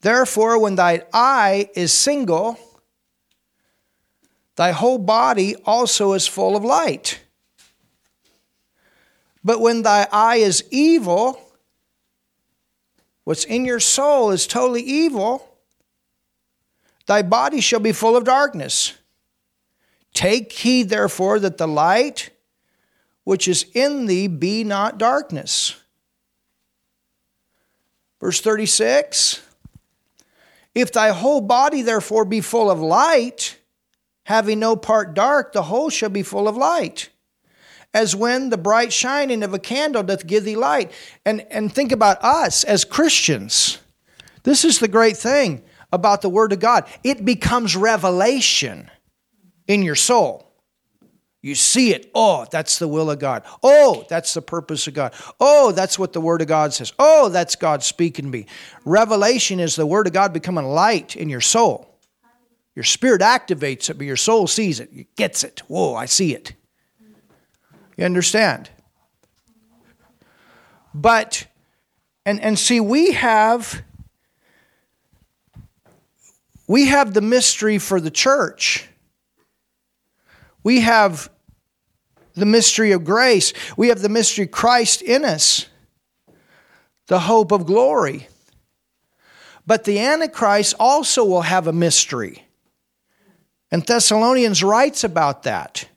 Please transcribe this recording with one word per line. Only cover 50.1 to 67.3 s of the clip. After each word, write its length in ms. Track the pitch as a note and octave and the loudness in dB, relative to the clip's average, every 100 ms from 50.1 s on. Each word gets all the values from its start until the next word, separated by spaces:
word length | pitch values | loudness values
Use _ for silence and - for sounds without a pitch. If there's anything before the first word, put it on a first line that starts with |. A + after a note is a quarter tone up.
| A#3+ D3+ F2 _ _ _ _ _ _ _ _ _ _ | 2 0 -4 _ _ _ _ _ _ _ _ _ _
You 140 | C3+ C3+ | -10 -2
see 380 | - - B3 | 0 2 2
it. 160 | D3 - - | 0 -4 0
"Oh, 320 | A3 D#3 A#2 | 2 2 -4
that's 300 | D#3+ D3+ - | -8 -4 -4
the 80 | E3 | -4
will 240 | D3+ D#3 | -4 -4
of 80 | C#3+ | -4
God. 240 | C#3 A#2 - - | -4 -6 -10 0
Oh, 440 | B3+ D4 C#4 F#3 - | 6 8 8 4 -4
that's 240 | E3 - | -6 -4
the 80 | E3+ | -8
purpose 460 | - E3+ D#3+ D#3 - | -6 -10 -8 -8 -8
of 80 | C#3+ | -6
God. 180 | B2+ - - - | -8 -8 -20 0
Oh, 320 | C4 D4 B3+ | 4 6 6
that's 280 | F3+ F#3+ - | 2 -2 -4
what 140 | F#3 | -6
the 80 | F3 | -4
Word 200 | D#3+ E3+ | -2 -2
of 60 | D#3 | 0
God 260 | D#3 D3+ | 0 0
says. 200 | - A#2+ - | -4 -10 2
Oh, 320 | C#4+ D#4 A#3+ | 6 6 4
that's 260 | F3+ E3+ - | 2 -2 -2
God 280 | E3+ D3 | -2 -2
speaking 420 | - - E3+ C#3 C#3 | -4 -2 -4 -4 -10
to 60 | |
me." 160 | B2 G2+ - - - D3+ | -12 -14 -20 -20 -14 0
Revelation 760 | G3 A3+ G#3+ G3+ B3+ - F#3 | 2 4 2 2 0 -2 -2
is 160 | E3 D3+ | -4 -2
the 100 | D3+ | -2
Word 220 | F#3+ G3 | 0 0
of 60 | |
God 200 | F3 G3 | 0 -2
becoming 320 | E3 F3+ F3 C3+ | -2 -6 -6 -4
light 500 | D3 G#3 G3+ - - | 0 2 0 -6 -10
in 140 | D#3 | -8
your 120 | B2+ | -4
soul. 580 | - A3+ A3 A2+ - _ _ _ _ _ _ _ _ - | 0 2 2 0 -12 _ _ _ _ _ _ _ _ -6
Your 80 | |
spirit 380 | A#2 - C4 G3+ | -4 0 2 4
activates 680 | G3+ B3 - D#3+ C#3+ B2+ - | 4 2 -2 -6 -4 -6 -10
it, 100 | D3+ | -8
but 80 | C#3+ | -8
your 100 | B2+ | -4
soul 300 | - A3+ F#3 | 2 2 2
sees 320 | - G#3 B2 | -2 -2 -4
it. 100 | - | -10
It 220 | - - - | -20 -20 -6
gets 280 | G#2 - | -6 -4
it. 180 | - - - | -8 -12 -10
"Whoa, 260 | D#3+ E3 | -4 -4
I 140 | A2+ B2 | -4 -4
see 260 | - F3+ | -2 -2
it." 200 | A#2+ - - _ _ _ _ _ G#3 _ | -4 -12 -20 _ _ _ _ _ _ _